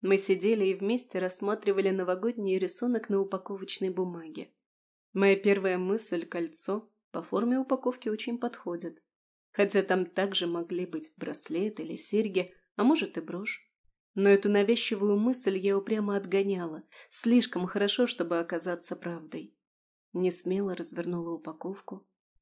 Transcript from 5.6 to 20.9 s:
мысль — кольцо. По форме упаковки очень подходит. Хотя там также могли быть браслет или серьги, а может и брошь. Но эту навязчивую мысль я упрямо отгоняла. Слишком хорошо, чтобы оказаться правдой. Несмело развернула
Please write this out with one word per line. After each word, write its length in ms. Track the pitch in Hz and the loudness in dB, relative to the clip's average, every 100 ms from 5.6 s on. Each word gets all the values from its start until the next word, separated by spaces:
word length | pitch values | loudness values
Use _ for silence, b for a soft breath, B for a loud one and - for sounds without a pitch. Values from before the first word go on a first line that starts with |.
| 190 180 | 2 0
мысль — 480 | 185 214 220 175 165 | 0 -2 -2 -4 -4
кольцо. 640 | 180 165 160 - 202 - _ _ | -6 -6 -4 -4 -4 -6 _ _
По 120 | 180 | -10
форме 360 | 170 196 233 262 | -4 -2 2 0
упаковки 500 | 262 262 247 247 - | 0 0 0 -4 -4
очень 300 | 214 - 240 | -4 -4 -4
подходит. 640 | 240 - - 175 165 165 _ _ _ _ _ | -4 -6 -8 -6 -8 -12 _ _ _ _ _
Хотя 300 | - 202 202 | 0 2 4
там 240 | 190 185 175 | 2 0 0
также 400 | - 196 190 175 | -2 -2 -2 -2
могли 400 | 170 170 175 180 | -4 -4 -4 -4
быть 260 | 160 - _ | -6 -10 _
браслет 600 | - 147 - 160 214 208 | -4 -2 -2 -2 -4 -4
или 160 | 160 - | -10 -6
серьги, 580 | - 202 214 185 180 B B - | -2 0 0 0 -2 B B 0
а 80 | |
может 340 | 226 320 - - | 4 4 2 -6
и 20 | |
брошь. 500 | 160 175 214 - _ _ _ _ _ | -8 -8 -8 -10 _ _ _ _ _
Но 160 | - 196 | 2 6
эту 180 | 196 202 | 6 6
навязчивую 680 | 208 202 233 - 208 208 202 | 4 4 2 2 0 2 4
мысль 400 | 226 254 - 190 | 4 2 2 2
я 180 | 190 196 | 2 0
упрямо 400 | 196 220 208 202 | 0 -2 0 -2
отгоняла. 680 | 190 196 196 190 170 156 - B B | 0 2 2 0 -4 -8 -14 B B
Слишком 560 | - 233 240 233 - 180 | 0 4 4 4 -2 -2
хорошо, 400 | 208 202 - 247 | 0 0 2 0
чтобы 320 | - 170 170 | 0 -2 -2
оказаться 580 | 170 175 180 170 - 175 | -2 -4 -4 -4 -4 -4
правдой. 560 | 175 170 156 175 - _ _ _ _ _ _ 175 | -8 -8 -10 -12 -14 _ _ _ _ _ _ 0
Несмело 580 | 185 170 - 185 202 | 2 2 0 -2 -2
развернула 580 | 180 160 | -4 -6